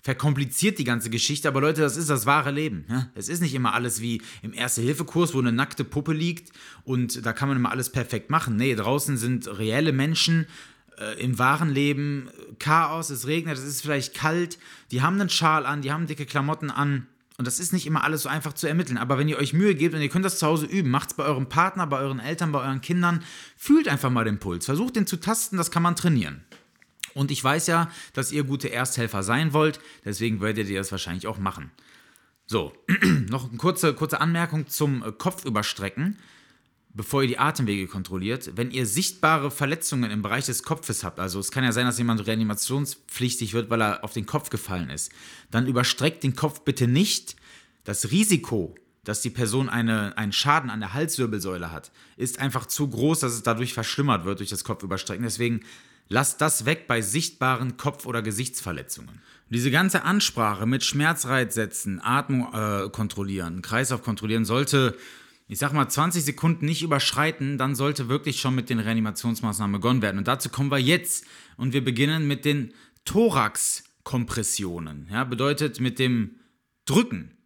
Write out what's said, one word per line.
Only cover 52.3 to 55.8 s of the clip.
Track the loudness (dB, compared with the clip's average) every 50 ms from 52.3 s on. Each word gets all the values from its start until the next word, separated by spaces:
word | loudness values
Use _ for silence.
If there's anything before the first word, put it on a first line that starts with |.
| -4 -2
einfach | -2 -2 -2 -2 -4
zu | -4 -2 -2 -2 -2
groß, | 0 2 2 2 4 2
dass | 0 -2
es | -2 -2 0
dadurch | 0 0 0 -2 -4 -4
verschlimmert | -4 -4 -4 -2 0 2 2 2 2 2
wird | -2 -4 -4
durch | -4 -6
das | -6 -8 -4
Kopfüberstrecken. | -6 -6 -6 -4 -6 -6 -6 -4 -6 -6 -4 -4
Deswegen | -4 -2 0 0 0 0 -2 -4 -10 -20 -20